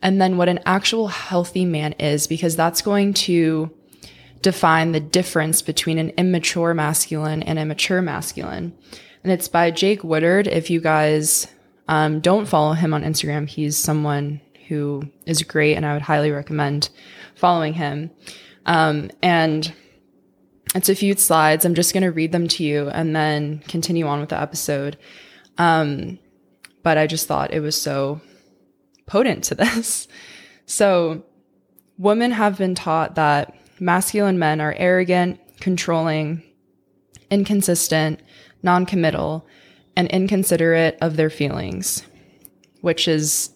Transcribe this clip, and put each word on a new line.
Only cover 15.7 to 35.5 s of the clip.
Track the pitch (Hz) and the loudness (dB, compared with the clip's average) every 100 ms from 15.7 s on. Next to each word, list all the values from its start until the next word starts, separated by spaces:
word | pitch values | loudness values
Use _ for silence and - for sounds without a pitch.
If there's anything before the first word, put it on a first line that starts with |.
| 151 | 2
and | 151 | 0
I | |
would | 147 | -4
highly | 147 151 151 | 0 0 0
recommend | 143 143 151 143 147 - - - - - _ | -2 -4 -4 -2 -2 -4 -8 -20 -20 -20 _
following | 180 175 156 | 2 2 0
him. | 160 151 143 160 _ - - - - - | -4 -4 -6 -10 _ -20 -20 -20 -12 0
Um, | 165 160 151 95 - | 2 2 0 -4 -4
and | 180 170 160 156 156 - _ _ _ _ _ _ _ _ - | 0 2 2 0 -4 -12 _ _ _ _ _ _ _ _ -6
it's | 190 185 | -4 0
a | |
few | 196 196 | 2 2
slides. | 196 - 160 156 156 | 2 2 4 4 4
I'm | 175 | 2
just | 170 175 | 2 0
gonna | 196 185 | 2 0
read | 160 160 | 0 -2
them | 175 170 | 0 -2
to | - | -2
you | 156 147 143 | 0 -2 -2
and | - 160 | -2 -2
then | 156 156 151 147 151 - | 0 0 0 -2 -6 -8
continue | 170 160 170 156 | -6 -2 -2 0
on | 147 | -2
with | 147 | -4
the | - | -4
episode. | 151 165 - 143 143 147 - - - - _ - | -6 -6 -4 -4 -4 -10 -18 -20 -20 -20 _ 0
Um, | 170 165 151 139 175 180 _ _ _ _ - _ | 2 4 2 -4 -8 -12 _ _ _ _ -20 _
but | - 156 | 0 2
I | 156 | 2
just | 160 - | -2 -4
thought | 143 139 | -2 -2
it | 156 | -4
was | 151 156 | -4 -4
so | - 139 139 151 - _ _ _ _ _ _ _ - | -4 -4 -4 -6 -12 _ _ _ _ _ _ _ -4
potent | 196 262 175 | 0 2 0
to | - | -4
<laughs> | |
this. | - 233 233 226 - - - - - - _ _ | 0 0 0 -4 -6 -8 -18 -20 -20 -20 _ _
So | - 202 180 165 160 - _ _ _ _ _ _ - | 2 4 4 2 -2 -10 _ _ _ _ _ _ -2
women | 190 214 240 | 2 2 2
have | 226 208 196 | 2 0 0
been | 190 | -2
taught | 175 - 160 156 - | -2 -2 -2 -2 0
that | 151 143 - - _ _ | 2 2 -2 -10 _ _
masculine | 180 180 190 208 202 185 | 0 0 0 0 0 2
men | 160 156 | 0 0
are | 151 - | -2 0
arrogant, | 180 185 180 180 180 - _ | 2 2 2 2 0 -4 _